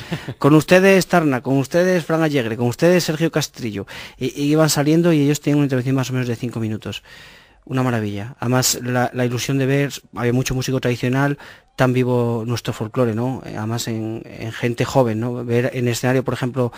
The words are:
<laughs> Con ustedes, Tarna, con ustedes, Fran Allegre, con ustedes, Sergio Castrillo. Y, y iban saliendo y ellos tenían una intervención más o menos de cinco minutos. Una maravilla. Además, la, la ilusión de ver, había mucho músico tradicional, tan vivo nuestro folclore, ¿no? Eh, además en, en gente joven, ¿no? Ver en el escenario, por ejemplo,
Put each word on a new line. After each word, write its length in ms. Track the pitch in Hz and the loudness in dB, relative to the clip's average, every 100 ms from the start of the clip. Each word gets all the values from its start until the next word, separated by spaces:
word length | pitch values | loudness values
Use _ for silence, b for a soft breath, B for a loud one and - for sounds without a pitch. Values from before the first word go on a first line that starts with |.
<laughs> 340 | B 165 - - | B -10 -10 0
Con 160 | 139 151 | 6 6
ustedes, 520 | - 185 196 190 - | 6 6 6 4 4
Tarna, 340 | 175 156 127 | 2 2 0
con 160 | 131 135 | 0 0
ustedes, 480 | 131 175 185 180 147 | 2 0 2 0 0
Fran 160 | 160 | 0
Allegre, 320 | 160 143 113 113 | 2 0 0 0
con 120 | 120 | -2
ustedes, 360 | 120 165 180 | 2 4 4
Sergio 280 | 165 156 165 | 2 -2 0
Castrillo. 560 | 156 - - 123 101 - B B B | 0 -4 -6 -6 -6 -8 B B B
Y, 100 | 127 - | -6 -2
y 60 | 143 | 2
iban 180 | 156 156 | 4 4
saliendo 420 | 151 143 165 175 | 2 2 4 4
y 100 | 156 | 4
ellos 200 | 143 147 | 2 0
tenían 160 | - 147 | 0 2
una 80 | 143 | 2
intervención 300 | 127 127 135 | 0 0 -2
más 140 | 123 | -2
o 20 | |
menos 140 | 127 123 | -2 -2
de 80 | 113 | -4
cinco 240 | 120 113 | -6 -4
minutos. 440 | 110 107 107 101 B B B B B B - | -4 -4 -8 -12 B B B B B B -6
Una 160 | 131 | -2
maravilla. 540 | 127 117 107 101 113 143 | 0 0 -2 -6 -10 -6
Además, 400 | 120 127 127 - | -2 0 0 -2
la, 260 | 123 123 123 | -2 -2 -2
la 120 | 123 123 | -2 -2
ilusión 320 | 120 - 135 | -2 -2 0
de 80 | 131 | 0
ver, 260 | 139 143 - _ - | 0 -2 -6 _ -4
había 180 | 120 | 0
mucho 200 | 123 127 | 0 0
músico 260 | 127 127 131 | -2 -2 -2
tradicional, 580 | 123 123 123 131 143 143 B B B - | -2 -2 0 0 0 -2 B B B 0
tan 180 | 127 | 2
vivo 500 | 127 123 123 120 117 113 | 2 2 2 0 -2 -4
nuestro 280 | 117 - | -4 -4
folclore, 420 | 113 110 127 120 110 | -6 -6 -2 0 0
¿no? 260 | 123 120 - | -4 -6 -10
Eh, 100 | 104 | -8
además 300 | 110 120 120 | -4 -4 -4
en, 340 | 113 110 113 - | -6 -6 -8 -12
en 260 | - 113 | -12 -10
gente 340 | - 120 120 - | -4 -4 -2 0
joven, 340 | 139 120 107 | 2 2 0
¿no? 240 | 120 123 | -4 -6
Ver 280 | 120 117 127 | -2 0 0
en 140 | 131 120 | -2 -2
el 60 | |
escenario, 300 | 117 123 127 | 0 0 0
por 120 | 123 117 | 0 -4
ejemplo, 360 | 127 131 120 | -4 -2 -4